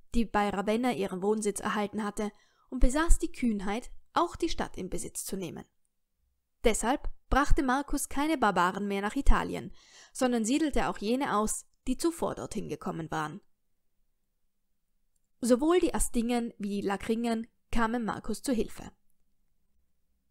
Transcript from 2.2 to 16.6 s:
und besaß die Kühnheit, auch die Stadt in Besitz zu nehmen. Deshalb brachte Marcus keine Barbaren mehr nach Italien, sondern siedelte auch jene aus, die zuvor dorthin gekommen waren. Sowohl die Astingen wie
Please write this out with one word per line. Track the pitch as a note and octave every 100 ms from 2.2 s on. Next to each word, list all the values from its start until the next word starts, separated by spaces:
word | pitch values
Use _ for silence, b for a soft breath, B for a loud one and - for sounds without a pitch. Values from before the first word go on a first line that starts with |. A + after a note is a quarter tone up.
| G#3 - b b b
und | B3+
besaß | B3+ C#4+ E4+ -
die | E4+
Kühnheit, | - B3 G#3 G3 G#3+ - - -
auch | - F4
die | - E4
Stadt | - - -
in | F#3
Besitz | F3+ - -
zu | - F#3+
nehmen. | E3+ - - _ _ _ _ _ _ _ _ _
Deshalb | A3+ G#3 A3+ D4 - - -
brachte | B3+ D4 -
Marcus | C4+ C4 C#4+ D4 -
keine | - D4+ D#4+
Barbaren | G#3+ F#3+ F3 G3+ G3+
mehr | G3
nach | G#3
Italien, | C#4 - G#3+ F3+ F3 F#3 - B B B
sondern | - B3+ A#3+
siedelte | A3 C#4+ D#4 A3+ D#3
auch | F#3+
jene | G#3 B3+ C#4+ G#3
aus, | G#3+ - - _ -
die | B3+
zuvor | E4 E4 -
dorthin | - B2 G#3+ D#3+
gekommen | - - E3 D#3+
waren. | D#3+ D3+ D3+ - _ _ _ _ _ _ _ _ _ _ _ _ _ _ _ _ _ _ _
Sowohl | A#3+ A#3+ D#4 F4+
die | E4+
Astingen | - - A#3+ A3+ A#3+ A#3
wie | -